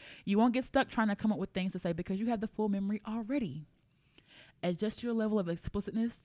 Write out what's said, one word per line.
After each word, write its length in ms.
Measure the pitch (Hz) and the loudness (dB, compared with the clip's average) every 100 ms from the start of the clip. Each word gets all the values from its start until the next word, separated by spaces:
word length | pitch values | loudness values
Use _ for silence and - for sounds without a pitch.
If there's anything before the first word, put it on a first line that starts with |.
| - - - | -20 -8 2
You 140 | 202 | 6
won't 140 | 247 | 6
get 120 | 254 - | 4 2
stuck 240 | 269 - | 2 2
trying 200 | - 220 | 2 0
to 60 | 208 | 2
come 160 | 214 | 0
up 60 | 180 | 0
with 140 | 190 | -2
things 220 | 190 185 | -2 -4
to 60 | 180 | -2
say 120 | 175 | -2
because 260 | 170 175 190 | -2 -2 -2
you 60 | 226 | 0
have 120 | 220 | -2
the 60 | 214 | -2
full 200 | - 214 | -2 0
memory 340 | 196 196 208 220 | 0 0 -2 -4
already. 600 | 226 214 285 180 151 151 _ _ _ _ - _ - - _ | -6 -2 -2 -2 -6 -12 _ _ _ _ -20 _ -20 -20 _
Adjust 400 | 180 170 214 - | -2 0 -2 -2
your 100 | 240 | -2
level 240 | 226 214 214 | 0 2 2
of 120 | 170 | 0
explicitness. 680 | 170 - 202 202 226 233 - | -4 -4 -4 -2 0 0 -4